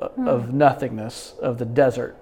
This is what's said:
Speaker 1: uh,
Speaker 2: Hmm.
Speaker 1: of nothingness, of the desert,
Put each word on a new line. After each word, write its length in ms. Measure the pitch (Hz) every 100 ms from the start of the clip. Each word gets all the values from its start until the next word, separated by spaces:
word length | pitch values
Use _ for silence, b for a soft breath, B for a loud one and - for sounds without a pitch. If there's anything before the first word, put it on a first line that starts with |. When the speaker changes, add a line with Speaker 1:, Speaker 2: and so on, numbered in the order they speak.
Speaker 1:
uh, 80 | -
Speaker 2:
Hmm. 180 | - 254
Speaker 1:
of 260 | 123 120
nothingness, 800 | 135 143 - 127 110 110 - - -
of 160 | 131 120
the 80 | 117
desert, 520 | 120 135 123 - -